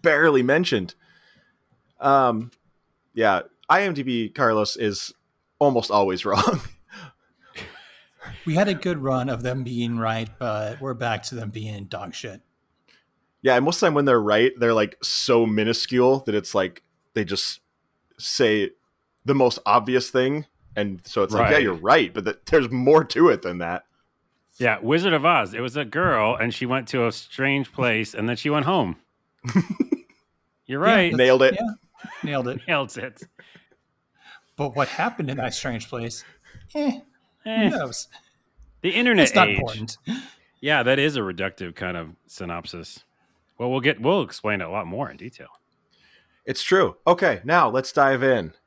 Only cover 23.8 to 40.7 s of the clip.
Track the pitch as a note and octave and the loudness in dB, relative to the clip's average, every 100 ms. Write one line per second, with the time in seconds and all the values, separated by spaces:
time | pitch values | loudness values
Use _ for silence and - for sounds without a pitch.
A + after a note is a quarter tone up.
23.8 | _ _ _ _ _ _ _ - B2 G#2+ | _ _ _ _ _ _ _ -4 -2 0
24.8 | A2 D#3+ F#3+ D#3+ D3+ D#3+ G2+ A2 B2 C#3 | 0 0 2 2 4 2 0 -6 -6 -6
25.8 | B2 D3 F3+ B2 G#2+ A#2+ A2+ A#2+ B2+ B2+ | -6 -2 0 2 2 0 -4 -4 -4 -4
26.8 | A2+ C3 A#2 A2 - - C3+ C#3 B2+ - | -4 -2 -2 -4 -14 -4 -2 -2 -4 -4
27.8 | B2 A2 G#2+ - A2 A#2+ D3 D3+ C#3+ F#3 | -2 0 -4 -4 -4 -4 -2 -2 0 0
28.8 | G2+ D#2+ _ _ _ _ B2 F#3 - - | -2 -6 _ _ _ _ -2 0 0 -4
29.8 | - - _ _ _ _ _ _ - C3+ | -4 -4 _ _ _ _ _ _ -10 0
30.8 | F#3+ A3 F3 B2+ B2+ B2+ C3 F#3+ A3+ G#3+ | 2 4 2 4 6 6 6 2 -4 -8
31.8 | _ _ - - - C#3+ A#2+ C3 - D3+ | _ _ -20 -10 -6 -4 -6 -8 -4 -4
32.8 | C3 - B2+ G#2+ - _ _ _ _ _ | -4 -10 -14 -16 -20 _ _ _ _ _
33.8 | _ _ _ _ - - _ - C#3+ B2 | _ _ _ _ -20 -20 _ -8 -6 -2
34.8 | C3+ - G#3 - C#3+ C3+ A#2+ - C3+ A2+ | -4 -2 -4 -4 -8 -6 -6 -6 -8 -8
35.8 | - B2 A#2 - - _ _ - - D4+ | -10 -10 -10 -12 -16 _ _ -20 -12 -6
36.8 | D4 - _ _ _ _ A3+ A3 G#3 C4 | -4 -6 _ _ _ _ -6 -2 0 -2
37.8 | C3+ A2 - - _ _ _ _ - _ | -6 -8 -12 -18 _ _ _ _ -20 _
38.8 | F#3 A3 B3 G#3 D3 - F#3+ G3 A#2+ G#2+ | -4 0 2 4 4 4 2 0 -4 -8
39.8 | A2+ - - B3+ - _ _ _ C#3 | -10 -12 -10 -10 -10 _ _ _ -2